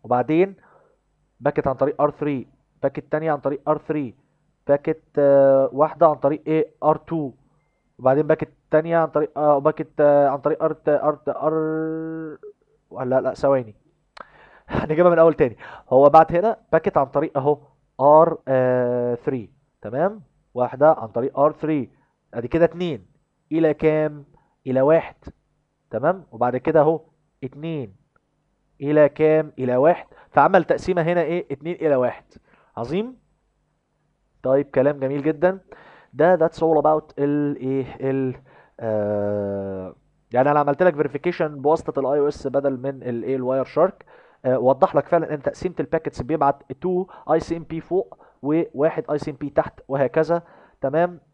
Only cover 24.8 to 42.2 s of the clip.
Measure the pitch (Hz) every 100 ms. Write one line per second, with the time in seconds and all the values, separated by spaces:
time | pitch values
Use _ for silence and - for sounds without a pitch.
24.8 | 139 160 - _ - _ _ _ _ _
25.8 | _ 110 143 190 - 113 123 123 160 156
26.8 | 151 165 _ _ _ _ 127 139 160 156
27.8 | 110 95 _ _ _ _ _ _ _ _
28.8 | 139 151 147 - 156 156 151 - 127 127
29.8 | 151 175 - - _ - 147 190 160 147
30.8 | - 175 165 175 156 175 - 135 156 175
31.8 | 156 135 123 - _ - _ _ _ -
32.8 | 120 175 233 262 _ _ _ _ _ _
33.8 | _ _ _ _ _ _ 127 139 143 139
34.8 | 135 143 135 143 143 147 180 190 _ -
35.8 | - - _ 127 165 180 165 - 165 156
36.8 | 151 156 - - 143 147 147 143 131 135
37.8 | 131 - 135 135 131 127 _ _ _ -
38.8 | 113 107 104 104 104 104 101 101 98 95
39.8 | 92 - _ _ _ 120 139 147 143 143
40.8 | 180 147 147 139 170 175 156 147 139 160
41.8 | - 139 131 147